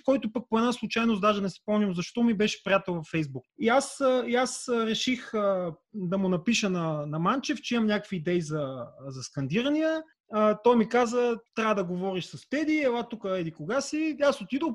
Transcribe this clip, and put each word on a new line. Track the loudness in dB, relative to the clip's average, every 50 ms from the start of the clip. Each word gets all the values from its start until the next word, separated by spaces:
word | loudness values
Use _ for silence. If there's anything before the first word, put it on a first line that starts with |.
| 0
който | 2 2 2 2 -2 -4
пък | -6 -6 -2
по | 0 2
една | 2 2 0
случайност, | -2 -4 -4 -2 0 2 2 2 2 4
даже | 2 2 2 0
не | -4
спомням | -4 -6 -4 0 0 2 2 2 0
защо, | -2 -4 -4 -2 2 2
ми | 2 4
беше | 4 2 0 0 -2 0
приятел | 2 2 2 2 2 -4
във | -4 -4
Facebook. | -4 -2 -2 -2 -2 -6 -12 -12 _ _ -2
И | 2 4
аз, | 4 4 2 0 -4 -2
а, | 0 2 2 2 0
и | 0 0
аз, | 0 0 0 -2 -6 -4 -2
а, | -2 0 0
реших, | 0 0 -2 0 -2 -2 -2 -4 -6 -4
а, | 0 2 2 2 0 0 -4 -6 -10 _ _ -10
да | -6 -4 -2 0 0
му | 2 2
напиша | 2 0 2 0 0 2 2 0
на, | 0 0 0 -2 -2 -4 -4
на | -4 -4 0
Манчев, | 0 0 0 0 0 -4 -6 -6 -4
че | -4 -2
имам | 0 2
някакви | 2 2 0 -2 -4 -8
идеи | -6 -2 0 0 0
за, | 0 -2 -4 -4 -4 -4 -6 -8 -10 -12 -14 -16 -14 -14
за | -12 -12 -12
скандирания. | -10 -6 -6 -4 -2 0 0 0 0 0 0 0 0 -2 -4 -6 _ _ _ _ -6 0
А, | 2 4 4 2 4 4
той | 4 6
ми | 6 4 4
каза: | 4 2 2 2 2 0 2 0 0 -2 -6 _ -4
„Трябва | -2 0 2 2
да | 0 0
говориш | -4 -4 -4 -4 -2 -4 -4 -6
с | -6 -10 -16 -10 -4
Теди, | -2 -2 0 0 2 2
ела | 2 2 0 0 -4 -6
тук, | -8 -8 -4
еди | -2 -2 -2 -2 -4 -6
кога | -8 -6 -4 -2 -2
си.“ | -2 -2 -4 -2 -2 -2 -2 2 2
Аз | 2 2 0
отидох, | -2 -4 -4 -2 -2 -2 -4